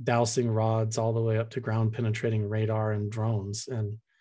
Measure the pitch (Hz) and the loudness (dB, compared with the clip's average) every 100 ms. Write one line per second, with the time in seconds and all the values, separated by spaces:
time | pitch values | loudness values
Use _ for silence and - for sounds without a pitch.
0 | 120 120 117 131 117 110 110 113 110 113 | 0 2 4 2 2 2 2 2 0 0
1 | 113 113 113 110 117 131 113 110 110 110 | 0 2 2 0 0 -4 -2 0 0 0
2 | 110 107 117 110 101 110 110 110 110 107 | -2 0 0 0 0 0 0 0 0 0
3 | 104 107 113 104 98 104 - 117 104 110 | -2 -2 0 0 -2 -6 -6 -4 -4 -6
4 | _ _ | _ _